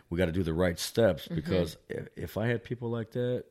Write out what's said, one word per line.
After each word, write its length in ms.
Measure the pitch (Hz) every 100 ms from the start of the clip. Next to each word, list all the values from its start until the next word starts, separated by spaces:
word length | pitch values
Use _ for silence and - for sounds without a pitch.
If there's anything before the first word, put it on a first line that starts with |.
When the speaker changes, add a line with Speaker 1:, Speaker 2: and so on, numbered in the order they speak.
| -
Speaker 1:
we 80 | 85
gotta 140 | 87
do 120 | 85
the 100 | 82
right 260 | 80 90 87
steps. 460 | - - 110 87 -
Speaker 2:
Mm-hmm. 100 | 82
Speaker 1:
Because 420 | 165 92 85 - -
if, 180 | - - -
if 220 | 98 95
I 100 | 117
had 160 | 117
people 260 | - 120 117
like 220 | 117 107
that 320 | 127 123 123 -